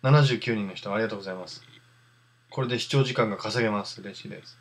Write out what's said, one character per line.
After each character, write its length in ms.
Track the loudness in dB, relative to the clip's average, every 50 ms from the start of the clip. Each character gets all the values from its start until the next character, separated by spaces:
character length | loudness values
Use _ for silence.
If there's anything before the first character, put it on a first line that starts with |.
七 200 | 6 8 8 8
十 160 | 8 6 4 0
九 160 | 0 -2 -2
人 140 | -2 -2 -6
の 60 | -8
人、 180 | -10 -8 -4
あ 40 | -2 -2
り 40 |
が 60 | -2 -2
と 80 | -4
う 20 | -8
ご 60 | -8
ざ 80 | -10
い 20 | -10
ま 140 | -10 -12 -14
す。 160 | -16 -20 -20 -20 -20 -20 _ _ _ _ _ _ _ _ _ _ _ _ _ _
こ 100 | -6 -6
れ 80 | -4 -2
で 100 | -2 -4
視 100 | -2 2
聴 140 | 2 2
時 120 | 4 4 2
間 160 | 0 0 0
が 80 | 0 -6
稼 260 | -6 -4 -2 0 0
げ 60 | 0
ま 140 | 0 -2 -4
す。 140 | -6 -12 -12
嬉 180 | -14 -14 -16 -14
し 40 | -16
い 20 | -14
で 160 | -16 -16 -18
す。 140 | -20 -20 _